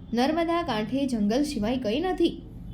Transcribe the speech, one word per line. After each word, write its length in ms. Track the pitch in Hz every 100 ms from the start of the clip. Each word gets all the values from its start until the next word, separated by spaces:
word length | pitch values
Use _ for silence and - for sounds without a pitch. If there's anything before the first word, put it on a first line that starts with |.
| -
નર્મદા 480 | 233 269 330 339 339
કાંઠે 440 | 330 262 220 262 269
જંગલ 380 | 233 208 247
સિવાય 340 | 285 226 208 254
કંઈ 220 | 208 254
નથી, 420 | 370 359 339 - - - -